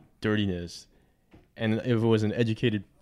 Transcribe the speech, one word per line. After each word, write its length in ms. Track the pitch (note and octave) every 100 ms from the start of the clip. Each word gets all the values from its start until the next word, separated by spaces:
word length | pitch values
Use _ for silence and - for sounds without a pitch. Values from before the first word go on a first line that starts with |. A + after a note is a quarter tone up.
| - _
dirtiness," 640 | A2 G#2+ G2+ F2 F2 - - _ _ _ _ - _ -
and 160 | A2
if 120 | A2 B2+
it 200 | A#2 A2+
was 160 | A2
an 100 | G#2+
educated 520 | G#2 A2+ A2 B2 G#2+ - _